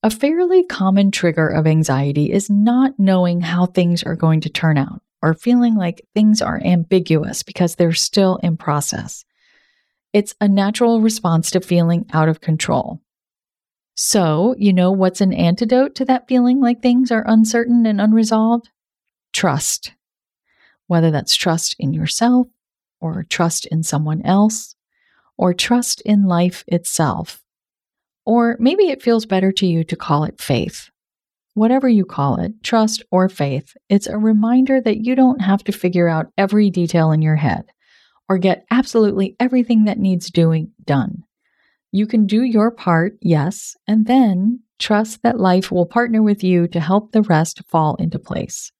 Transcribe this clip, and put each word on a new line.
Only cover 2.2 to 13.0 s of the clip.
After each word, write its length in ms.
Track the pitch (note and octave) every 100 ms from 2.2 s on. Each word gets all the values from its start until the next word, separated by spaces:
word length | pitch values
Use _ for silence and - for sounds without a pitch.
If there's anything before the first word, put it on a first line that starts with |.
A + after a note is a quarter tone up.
| D3+
is 160 | G3+ G3
not 460 | G3+ G#3+ B3 C4+ C4+
knowing 420 | G3 F#3 F3+ F3
how 240 | E3 F3 F3+
things 380 | F3+ F3 E3+
are 120 | - E3
going 260 | D#3+ D#3+
to 100 | D#3
turn 260 | - E3 D3+
out 240 | C3+ - _ _
or 100 | D#3
feeling 400 | D#3+ - B3 A#3+
like 320 | A3 F3 E3+ _
things 300 | - G#3+ G#3+
are 180 | - D#2+
ambiguous 800 | - F3 E3 F#3 F3+ D#3+ D3+ -
because 320 | - - F3
they're 180 | - E3+
still 440 | E3 - - F#3+ F#3
in 120 | F3 E3
process. 720 | - D3 - - - - _ _ _ _ _ _ _ _ _
It's 220 | G#3 G3+ -
a 80 | G#3
natural 540 | G3 G3 A3 A#3+ A#3
response 480 | A3 A3 F3 E3 D#3+
to 80 | F#3
feeling 460 | F#3 F3 E3+ E3+ -
out 160 | D#3+ D#3
of 100 | D#3+
control. 640 | - D#3 - C3+ - E3